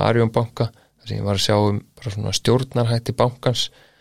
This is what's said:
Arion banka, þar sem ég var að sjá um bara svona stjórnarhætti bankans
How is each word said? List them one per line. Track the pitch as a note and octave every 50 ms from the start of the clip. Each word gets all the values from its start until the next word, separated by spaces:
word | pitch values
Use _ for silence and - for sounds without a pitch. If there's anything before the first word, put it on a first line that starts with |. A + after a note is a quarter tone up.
| G2+
Arion | - A#2 A#2 A2+ A2+
banka, | A2+ A#2 A#2 A#2+ - - A#2+ A2
þar | - _ _ _ _ _ _ G#2
sem | G2+ G#2
ég | G2+
var | G2+ G2+
að | F#2+ - -
sjá | G#2+ G#2
um | G#2 G#2 G#2 G2 - _ _ -
bara | - G#2+ G2
svona | G#2 G#2 G#2 G2 -
stjórnarhætti | - - A2+ C3 C3+ C3+ - B2 A#2+ A#2 A#2 A#2 A#2 - B2 -
bankans | A#2+ B2+ - - - C3 A#2+ - - - _ - - _ _ _